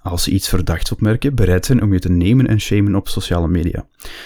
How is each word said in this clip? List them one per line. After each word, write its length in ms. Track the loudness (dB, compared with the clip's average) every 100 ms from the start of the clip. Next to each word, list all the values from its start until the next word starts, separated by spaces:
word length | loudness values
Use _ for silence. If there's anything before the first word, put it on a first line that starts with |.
als 220 | -6 -4
ze 80 | -2
iets 180 | -2 0
verdachts 420 | 0 0 -2 -4
opmerken, 440 | -2 0 0 0 2
bereid 300 | 2 2 2
zijn 180 | 2
om 100 | 2
je 60 | 0
te 100 | 2
nemen 380 | 2 4 4 2
en 140 | 0
shamen 340 | 0 0 2 0
op 120 | -2
sociale 400 | -4 -2 -2 0
media. 400 | 0 -2 -4 -10 _ -18 -18